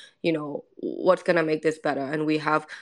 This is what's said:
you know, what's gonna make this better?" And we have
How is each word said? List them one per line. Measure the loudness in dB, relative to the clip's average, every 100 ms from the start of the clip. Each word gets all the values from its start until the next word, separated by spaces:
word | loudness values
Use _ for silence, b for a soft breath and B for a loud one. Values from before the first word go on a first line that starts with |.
| B B
you | 0
know, | 0 -2 -8 -10 -10
what's | -8 -2 2 2
gonna | 4 2
make | 2 2
this | 0 -2
better?" | -2 -2
And | -2 -2 0
we | 0
have | 2 0 0 B